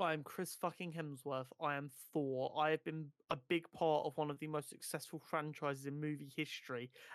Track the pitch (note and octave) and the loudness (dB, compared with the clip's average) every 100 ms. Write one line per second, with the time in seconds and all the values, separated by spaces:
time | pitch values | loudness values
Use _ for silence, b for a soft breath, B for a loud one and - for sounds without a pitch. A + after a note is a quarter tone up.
0 | F3 D#3 C#3 - F3+ - F3+ - F3+ D#3+ | 0 0 -2 -4 -4 -2 -2 -2 -6 -6
1 | D#3 C3+ C#3+ C3 B2+ - D#3 C#3+ C#3+ - | -6 -6 -2 -2 -4 -2 0 2 -2 -10
2 | - D#3+ C#3 C3 C3 D3 D#3 D#3+ - D#3+ | -2 2 4 4 2 4 6 4 2 -4
3 | D3 - - D#3 - E3+ E3 - E3 D3+ | -6 -8 -4 -2 2 0 0 2 4 6
4 | D#3+ C#3+ D3+ C#3 D#3 D3+ C#3+ - - D#3 | 2 0 -2 -2 -2 -2 -4 -8 -6 -6
5 | - D#3+ - E3 D3+ D3 D3 C#3 C#3 C#3+ | -6 -10 -2 -2 -2 -2 -2 -2 -2 -2
6 | D3+ D3 C#3+ C3 D3+ - - B2 B2+ B | -2 -2 -6 -4 -4 -6 -6 -6 -6 B
7 | B | B